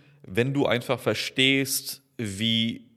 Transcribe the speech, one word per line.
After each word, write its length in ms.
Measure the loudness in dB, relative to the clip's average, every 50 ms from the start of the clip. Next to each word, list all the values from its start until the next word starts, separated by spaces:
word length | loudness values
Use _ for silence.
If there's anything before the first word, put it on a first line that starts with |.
| -20 _ _ _
wenn 320 | -18 -4 0 0 0 2 2
du 120 | 2 2
einfach 340 | 2 2 0 0 -2 -4 -2
verstehst, 1000 | 0 -2 -2 -2 -4 -2 0 2 4 4 4 2 2 0 -4 -6 -6 -8 -12 -14 _ _ _
wie 720 | -6 -6 -6 -4 -2 0 0 2 2 0 -2 -4 -6 -12 -18 _